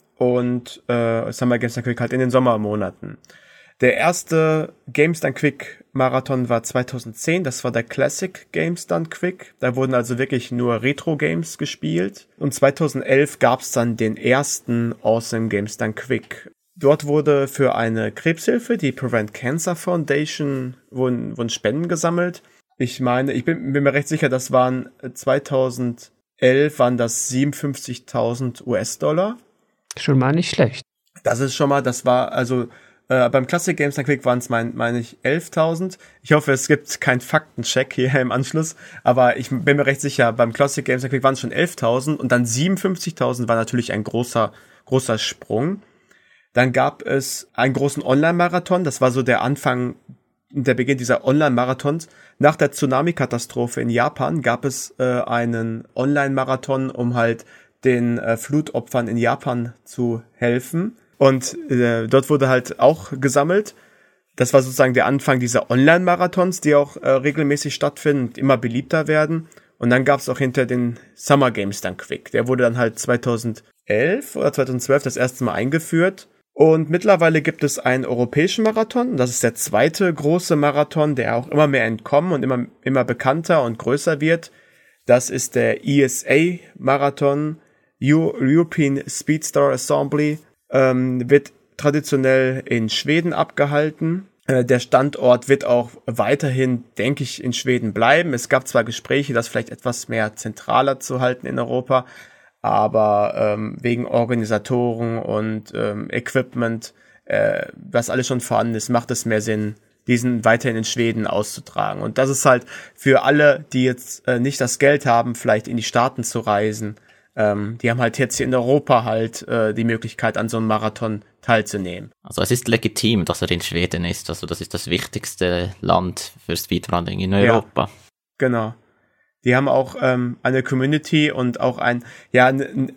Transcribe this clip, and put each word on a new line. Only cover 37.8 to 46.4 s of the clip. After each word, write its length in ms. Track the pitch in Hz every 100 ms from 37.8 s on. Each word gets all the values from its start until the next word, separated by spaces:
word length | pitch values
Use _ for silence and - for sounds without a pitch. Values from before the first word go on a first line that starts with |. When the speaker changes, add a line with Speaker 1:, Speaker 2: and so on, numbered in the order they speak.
| 139
Speaker 1:
hier 200 | - 127 135
im 180 | 127
Anschluss, 420 | 127 139 160 160 - - - -
aber 320 | 123 123 -
ich 120 | -
bin 280 | 127 143 143
mir 80 | 139
recht 160 | 139
sicher, 320 | 143 - 117
beim 180 | 117 117
Classic 320 | 117 139 -
Games 200 | 135 127
Done 80 | 127
Quick 120 | 131
waren's 160 | 135 135
schon 140 | 123
elftausend 640 | - 175 - 117 127 147 147
und 140 | 127
dann 120 | 123 120
siebenundfünfzigtausend 1040 | 120 175 185 190 175 175 - 123 123 117
war 80 | 113
natürlich 380 | 110 123 117
ein 100 | 101
großer, 480 | 104 117 123 117 107 - _ _
großer 340 | - 131 123 110
Sprung. 640 | - - - 107 156 202 - _ _ _ _ _